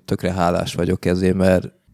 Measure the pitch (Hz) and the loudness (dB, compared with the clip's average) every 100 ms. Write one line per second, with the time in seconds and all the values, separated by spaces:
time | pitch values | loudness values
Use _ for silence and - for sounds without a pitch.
0 | - 101 90 92 87 90 90 - 90 92 | -6 -4 -4 0 0 0 -2 -2 -2 0
1 | 87 90 92 95 92 90 - _ _ | 0 0 0 2 2 2 0 _ _